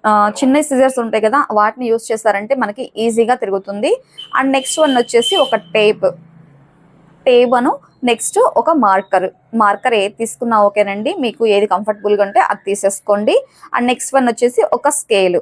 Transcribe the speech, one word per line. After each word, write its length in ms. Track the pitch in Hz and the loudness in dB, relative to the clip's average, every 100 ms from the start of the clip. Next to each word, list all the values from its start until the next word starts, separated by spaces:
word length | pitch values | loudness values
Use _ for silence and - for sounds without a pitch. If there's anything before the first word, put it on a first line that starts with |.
| 214 | 2
ఆ, 20 | 208 208 208 | 2 2 0
చిన్న 220 | 262 277 294 | 0 0 0
సిజర్స్ 300 | 254 269 262 | 2 2 0
ఉంటాయి 200 | 226 214 | -4 0
కదా, 140 | 214 262 - 214 | 0 0 0 0
వాటిని 280 | 214 233 247 | 0 -2 -4
యూజ్ 140 | 226 - | -4 -2
చేశారంటే 440 | 220 220 196 214 269 | -2 0 -2 -4 -4
మనకి 220 | 214 208 - - | -4 -6 -12 -4
ఈజీగా 300 | 226 226 220 - | -2 0 0 0
తిరుగుతుంది. 480 | 196 196 196 202 269 508 _ - - - | -2 -4 -6 -4 -2 -2 _ -20 -6 -2
And 100 | 269 269 | 0 -2
నెక్స్ట్ 220 | 269 - | -2 0
వన్ 120 | 311 247 | 2 2
వచ్చేసి 340 | 233 233 233 381 | 0 0 0 0
ఒక 100 | 277 220 - | 0 -2 -2
టేప్, 320 | 220 208 214 180 - - - - _ _ _ _ _ _ _ - | 0 0 2 -2 -4 -20 -20 -20 _ _ _ _ _ _ _ 2
టేప్ 280 | 240 240 247 | 4 4 2
అను 140 | 254 554 _ _ 247 | 0 -4 _ _ -2
నెక్స్ట్ 280 | 233 - 392 494 - | -2 -2 0 2 2
ఒక 100 | 269 330 | 0 2
మార్కర్. 420 | 208 190 196 196 185 _ _ 226 | 2 2 0 -2 -2 _ _ 0
మార్కర్ 340 | 208 208 254 226 | 0 2 0 0
ఏది 160 | 196 214 | -2 -6
తీసుకున్నా 360 | 226 - 240 220 202 | -10 -6 -2 2 2
ఓకేనండి, 440 | 208 202 202 226 381 | 2 -2 -2 -6 -4
మీకు 180 | 247 - 226 202 | -6 -2 0 2
ఏది 100 | 208 | 2
కంఫర్టబుల్గా 480 | 185 214 214 202 208 202 | -2 -2 -4 -2 0 2
ఉంటే 140 | 254 349 | 2 0
అది 100 | 202 - | -2 -6
తీసేసుకోండి. 680 | 202 196 - - 202 214 453 539 _ - - | -2 -2 -4 -2 0 2 0 -2 _ -6 -2
And 100 | 240 | -2
నెక్స్ట్ 220 | 247 - 269 | -2 -2 0
వన్ 120 | 247 | 0
వచ్చేసి 300 | 226 247 247 208 233 | 0 -2 0 -2 0
ఒక 100 | 285 - | -2 -4
స్కేల్. 400 | - 202 185 175 | -2 0 2 0